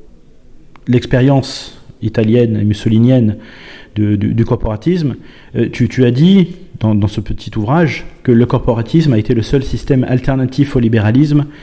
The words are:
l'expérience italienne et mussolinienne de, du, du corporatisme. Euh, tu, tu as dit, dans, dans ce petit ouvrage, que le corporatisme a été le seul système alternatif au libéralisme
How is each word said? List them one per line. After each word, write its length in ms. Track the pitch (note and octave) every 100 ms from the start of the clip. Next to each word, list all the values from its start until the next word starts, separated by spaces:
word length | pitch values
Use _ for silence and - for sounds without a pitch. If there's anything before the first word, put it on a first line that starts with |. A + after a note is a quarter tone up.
| - - - - - - - - -
l'expérience 920 | B2 - B2+ C3+ C#3 - - - - - -
italienne 560 | A2 - A2 A#2+ A#2+ G#2+
et 60 | G#2
mussolinienne 720 | G#2 A2 A2 A#2+ C3 G#2+ G#2+ - - - - - G#2
de, 200 | G#2 G#2
du, 180 | G#2+
du 120 | A2+ A2+
corporatisme. 680 | A#2 A2+ G#2+ E3 F3+ D3 - - - - A#2+
Euh, 140 | A#2
tu, 160 | - A#2
tu 160 | - B2
as 60 |
dit, 440 | B2 F3 G3 F3 - - -
dans, 160 | A2 G#2+
dans 120 | G2+
ce 140 | -
petit 300 | G2 - - A2+
ouvrage, 480 | G#2 D#3+ D#3 - - -
que 80 | -
le 140 | A#2 A#2+
corporatisme 680 | B2+ - A#2 A2 E3 D#3+
a 40 | A2
été 160 | A2
le 80 | A#2+
seul 220 | A2 C#3+
système 400 | - B2 - C3
alternatif 720 | - B2+ - C3+ B2+ - C#3+ C3
au 40 |
libéralisme 680 | A2+ A2+ G#2 B2+ D3+ D3 C#3+ -